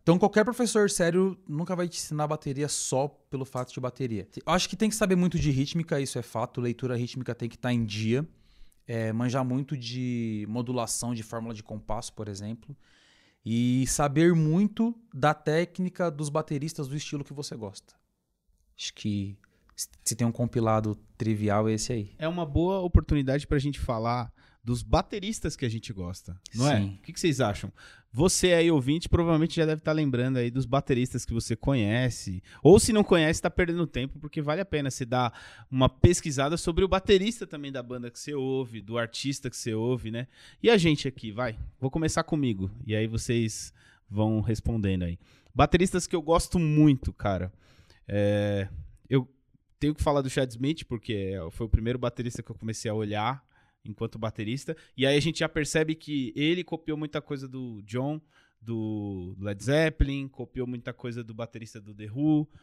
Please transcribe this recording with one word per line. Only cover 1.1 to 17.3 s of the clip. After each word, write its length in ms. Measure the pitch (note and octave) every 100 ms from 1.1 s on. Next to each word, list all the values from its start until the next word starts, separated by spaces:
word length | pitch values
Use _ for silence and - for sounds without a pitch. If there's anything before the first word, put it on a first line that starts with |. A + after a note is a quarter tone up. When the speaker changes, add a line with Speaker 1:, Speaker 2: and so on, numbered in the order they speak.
| F3 F#3+ F3+ -
Speaker 1:
nunca 260 | D3 F3 F3
vai 120 | F3
te 80 | -
ensinar 280 | - D3+ D3+
bateria 420 | D3+ D3+ C3+ D3
só 400 | - - C3 C#3+ _ -
pelo 140 | C3+
fato 280 | C3 B2+ B2+
de 80 | -
bateria. 480 | B2 - C3 G#2+ - -
Eu 80 | -
acho 160 | F3 -
que 80 | F#3
tem 120 | A3
que 60 | A3
saber 200 | G3+ F3+
muito 220 | F3+ E3+
de 120 | D3
rítmica, 500 | B2+ C#3+ E3+ D#3+ D3
isso 180 | C3+ B2+
é 40 |
fato, 380 | A2+ A2+ B2 -
leitura 360 | A#2+ A#2 B2 A#2+
rítmica 380 | A#2+ C3 B2
tem 140 | A#2 A#2+
que 80 | -
tá 140 | B2
em 120 | A#2+
dia, 440 | A2 G#2 A2 B2 D#3 - _ - - _ -
é, 260 | A#2 A2
manjar 320 | A2 B2 C3
muito 320 | B2+ B2+ C#3 C#3+
de 680 | A#2 B2+ B2+ A#2+ A2+ G#2+ G#2
modulação 680 | A#2 A#2+ B2 A2+ - A#2+
de 80 | A#2+
fórmula 320 | A2 A#2 A2+
de 80 | G#2+
compasso, 500 | - G#2+ - A2 -
por 160 | - G#2
exemplo, 480 | G2 G#2 A2+ - C#3+ _ _ _ _ _ _
e 420 | G#2 A#2 B2 B2+ B2
saber 480 | - C#3+ C#3 E3+
muito 600 | E3+ D#3 E3 G#3 G#3 A3+ A#3 _
da 200 | C3 D3
técnica 760 | D3+ - D#3 F3 - F#3 F3+ F3
dos 180 | D3 D3+
bateristas 600 | D3+ D#3 D3 D3+ - C3+
do 80 | D3
estilo 280 | - D3
que 80 | C#3+